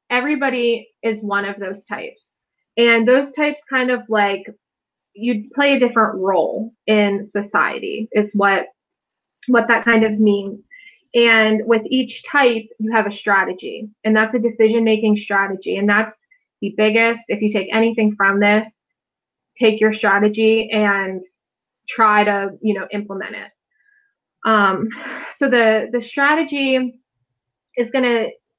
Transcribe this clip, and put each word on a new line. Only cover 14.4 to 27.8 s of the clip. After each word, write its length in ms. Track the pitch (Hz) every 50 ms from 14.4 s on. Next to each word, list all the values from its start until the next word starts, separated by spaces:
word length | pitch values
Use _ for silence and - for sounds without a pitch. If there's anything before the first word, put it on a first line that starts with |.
| 214 233 226 - 226 214 226 233 226 220 220 214 226 214 214
strategy. 600 | 208 - - 208 196 196 196 190 185 - 180 180
And 120 | 190 202 208
that's 280 | 202 208 220 214 - _ _ _ _ _ _ _ _ _
the 140 | - 196 -
biggest, 480 | - 214 214 214 226 226 233 233 226 - -
if 140 | 208 208 220
you 80 | 214
take 180 | 214 208 190 - 226
anything 420 | 220 226 233 226 233 220 214 208
from 220 | - 196 196 196 202
this, 320 | 202 202 208 214 220 214 - _ _ _ _ _ _ _ _ _ _ _ _ _ _ _ _ -
take 220 | 247 220 214 214
your 120 | 214 220 214
strategy 800 | - - 208 196 202 208 208 208 214 220 220 220 226 220 220
and 520 | 233 214 214 208 202 196 196 190 190 185 185 - _ _ _ _ _ _ _ _ _ _ _ -
try 340 | - - 233 214 208 208 208
to, 260 | 208 202 202 196 196 185 - -
you 120 | 220 202
know, 120 | 190 180 - -
implement 420 | 208 208 208 196 190 147 92 107
it. 160 | 95 101 - _ _ _ _ _ _ _ _ _ _ _ _ _ _ _ _ _ _ -
Um, 420 | 220 220 214 202 196 190 170 - 220 - - - - - - - - -
so 140 | - 285 262
the, 380 | 240 240 226 220 220 220 - - 240
the 100 | 247 226
strategy 1000 | - - - 277 285 302 320 320 277 294 285 269 269 262 254 254 247 240 _ _ _ _ _ _ _ _ _ _ _ _ _ _ _ _
is 140 | -